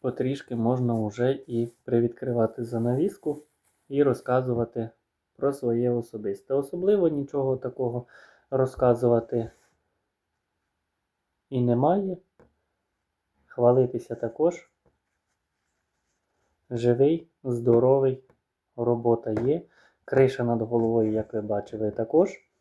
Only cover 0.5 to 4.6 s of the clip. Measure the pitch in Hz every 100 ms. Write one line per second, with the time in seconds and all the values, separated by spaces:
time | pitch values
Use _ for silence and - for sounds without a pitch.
0.5 | 117 113 127 123 117 107 104 123 135 -
1.5 | 117 117 _ - 120 117 117 131 120 110
2.5 | - 117 120 117 127 185 - 151 147 -
3.5 | _ _ _ _ 139 143 123 - 127 127
4.5 | 120